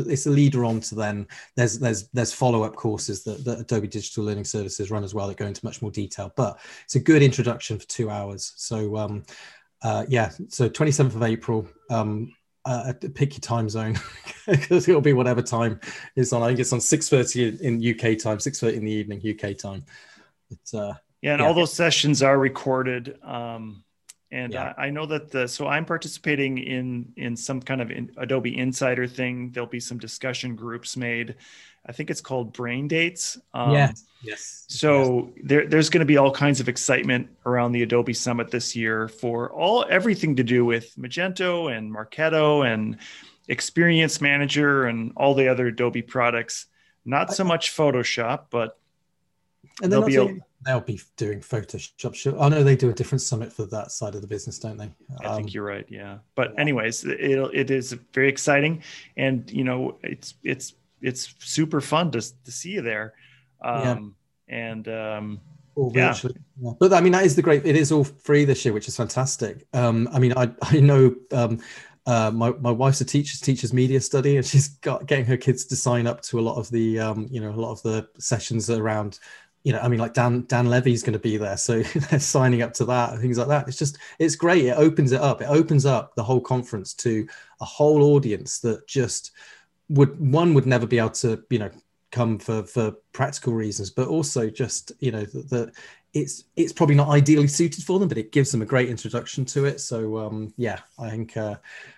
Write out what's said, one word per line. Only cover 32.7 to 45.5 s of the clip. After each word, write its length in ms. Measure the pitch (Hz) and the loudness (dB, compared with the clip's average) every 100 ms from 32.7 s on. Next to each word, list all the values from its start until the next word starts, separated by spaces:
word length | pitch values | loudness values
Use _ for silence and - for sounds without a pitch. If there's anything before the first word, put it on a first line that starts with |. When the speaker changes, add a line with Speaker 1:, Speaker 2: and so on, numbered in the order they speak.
| 127 143 | -6 -2
Speaker 2:
Dates. 480 | 165 170 - - 247 _ | 0 -2 -4 -10 -12 _
Um, 180 | 127 123 | -4 2
Speaker 1:
Yes, 320 | 147 135 110 - _ | 4 4 0 -18 _
yes. 440 | 110 107 - - - | -16 -14 -16 -20 -14
Speaker 2:
so 640 | - 151 143 131 123 123 - | -2 4 4 4 2 -2 -6
Speaker 1:
Yes. 80 | 139 | 2
Speaker 2:
there, 220 | 147 151 | 4 4
there's 220 | 156 156 | 4 4
gonna 140 | 185 | 4
be 140 | 147 143 | 6 6
all 160 | 135 | 6
kinds 260 | - 143 135 | 4 2 2
of 80 | 127 | -2
excitement 600 | 123 - 127 - 123 - _ 123 | -4 0 0 0 -2 -4 _ -2
around 260 | 123 120 | 0 0
the 120 | 120 | 0
Adobe 300 | 113 120 120 | 0 0 0
Summit 380 | 117 127 120 113 | -4 -4 -4 -4
this 240 | 123 - 117 | -6 -6 -4
year 320 | 113 110 110 | -2 -2 -4
for 420 | - 123 117 120 | -6 -4 -4 -6
all, 320 | 156 175 233 - | -2 0 2 2
everything 460 | 185 226 185 165 131 | 0 0 0 0 0
to 80 | |
do 220 | 117 123 120 | 2 2 2
with 280 | 117 - - | 0 -4 -14
Magento 760 | 127 160 185 180 180 175 160 113 | -10 -6 -6 -2 -2 -2 -4 -6
and 140 | 107 | -8
Marketo 800 | 107 107 - 160 156 151 147 127 | -12 -10 -2 0 4 4 4 2
and 300 | 110 107 110 - - - _ - | 0 -2 -6 -14 -20 -20 _ -8
Experience 720 | - - - 170 165 156 - | -6 -4 4 4 6 2 2
Manager 680 | 143 143 143 143 147 139 123 | 0 2 0 2 2 4 0
and 260 | 117 113 - | -2 -6 0
all 180 | 139 | 2
the 140 | 139 | 4
other 200 | 131 | 4